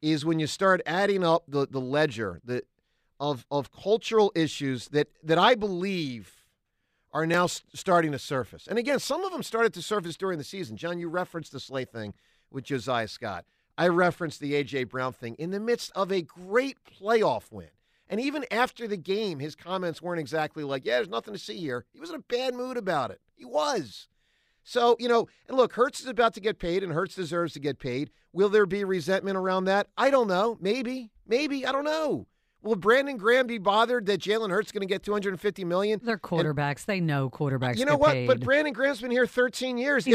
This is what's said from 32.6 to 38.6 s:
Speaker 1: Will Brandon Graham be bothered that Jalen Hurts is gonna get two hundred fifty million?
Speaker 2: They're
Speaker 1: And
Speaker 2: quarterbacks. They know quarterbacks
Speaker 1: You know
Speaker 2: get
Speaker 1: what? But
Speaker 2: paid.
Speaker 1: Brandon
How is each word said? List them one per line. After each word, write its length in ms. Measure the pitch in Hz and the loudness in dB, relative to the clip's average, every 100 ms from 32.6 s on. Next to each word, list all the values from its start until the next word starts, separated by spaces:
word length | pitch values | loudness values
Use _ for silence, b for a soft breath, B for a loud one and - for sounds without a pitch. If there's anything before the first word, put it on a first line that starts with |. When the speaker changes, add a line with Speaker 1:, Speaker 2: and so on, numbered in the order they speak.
Speaker 1:
Will 140 | 208 220 | -4 0
Brandon 420 | 175 254 277 262 | 4 4 4 -2
Graham 280 | 196 247 262 | 2 4 4
be 120 | 233 | 0
bothered 480 | 185 202 226 247 196 | 2 4 4 2 0
that 140 | 202 | -2
Jalen 260 | 175 214 220 | 2 0 2
Hurts 180 | 180 214 | 0 -2
is 40 | |
gonna 140 | 208 196 | -4 -2
get 160 | 190 | -4
two 100 | - | -2
hundred 260 | 208 202 185 | -2 -2 -2
fifty 240 | 208 185 | -4 -4
million? 360 | 175 175 208 214 | -2 0 0 -2
Speaker 2:
They're 120 | 233 | -2
Speaker 1:
And 80 | 214 | -4
Speaker 2:
quarterbacks. 600 | - 170 151 143 143 143 - | -2 0 0 0 -2 -4 -4
They 140 | 196 | -2
know 280 | 165 143 131 | 0 0 -2
quarterbacks 460 | - 147 135 127 123 | -2 -2 0 0 0
Speaker 1:
You 60 | 269 | 2
know 60 | |
Speaker 2:
get 80 | 294 | 4
Speaker 1:
what? 260 | 294 269 247 | 4 4 4
But 120 | 262 | 2
Speaker 2:
paid. 60 | |
Speaker 1:
Brandon 280 | 233 277 | 4 2